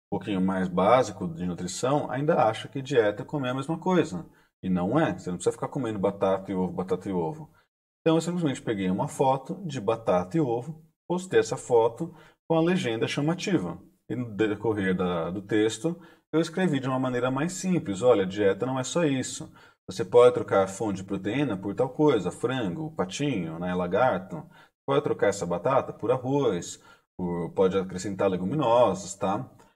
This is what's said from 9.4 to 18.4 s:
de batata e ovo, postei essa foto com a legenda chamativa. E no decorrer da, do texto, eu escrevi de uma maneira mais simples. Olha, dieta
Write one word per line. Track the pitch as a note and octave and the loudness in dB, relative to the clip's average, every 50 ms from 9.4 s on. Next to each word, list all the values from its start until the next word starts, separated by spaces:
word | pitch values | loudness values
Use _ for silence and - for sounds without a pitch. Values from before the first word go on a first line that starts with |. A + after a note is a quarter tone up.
| - - F#3+ F#3+ G3+ | -4 -8 -12 -10 -10
de | D3+ C3 B2+ | -8 -8 -4
batata | G2+ A2+ A2+ A2+ - - F3+ F3+ F3+ - E3+ | -2 -2 -4 -2 0 0 0 0 0 0 0
e | E3 | 0
ovo, | D3 B2 A#2 B2 B2+ E3 D#3 - - _ _ _ _ - | 0 0 -2 -4 -6 -8 -12 -14 -20 _ _ _ _ -6
postei | F3 F3+ - - B2 A2 | -6 -6 -4 2 2 2
essa | - - A#2+ | 2 2 -4
foto | - - - B2 A#2 A2+ A#2 - - E3 E3 - - - - _ _ _ - | -8 0 2 4 4 4 4 0 -4 -8 -8 -10 -16 -20 -20 _ _ _ 0
com | E3 | 2
a | D#3+ | 2
legenda | E3 F3 F#3+ F#3 - A#2+ A2+ A#2 C#3 - | 4 4 2 2 0 -2 0 0 -2 -2
chamativa. | - D3+ C#3+ D#3 F3 - - G#3+ F3 A2 F2+ E2+ - - - - _ _ _ - | 0 0 0 0 -2 -2 0 0 0 0 0 -4 -8 -12 -16 -20 _ _ _ -8
E | A#2+ | -6
no | B2+ B2 A2+ | -6 -6 -6
decorrer | G2+ F#2+ A2 G2+ G#2 G2 - A2+ G#2 G#2 F#2+ F#2+ F#2 | -2 0 0 0 0 0 -2 -2 0 0 0 0 0
da, | F#2 F#2 F2+ F2+ E2 E2 E2+ | 0 0 -2 -2 -2 -2 -4
do | F#2 G#2 | -6 -8
texto, | G2 G2+ A2+ G#2+ G#2+ A2+ - - - E3 F3 - - - - _ _ _ | -4 0 2 4 4 4 2 0 -2 -4 -4 -4 -10 -20 -20 _ _ _
eu | D#3 D#3+ | 0 0
escrevi | E3 D#3+ - F#3 F#3 E3 C#3+ C3 | 0 0 0 0 0 2 2 0
de | C3 C3 | 0 -2
uma | C3 C3 | -2 0
maneira | C3 B2+ B2 A#2+ B2 B2+ | 0 0 0 0 0 0
mais | C3 C3 D#3+ F3 | 0 0 -2 -2
simples. | - - F#3 F#3 F3+ D#3 - - F#2+ F#2 | -4 -4 -2 0 0 0 0 -2 -2 4
Olha, | B2 B2+ A2+ G2+ F#2+ | 6 6 6 6 4
dieta | F#2 F#2+ G2+ | 0 0 2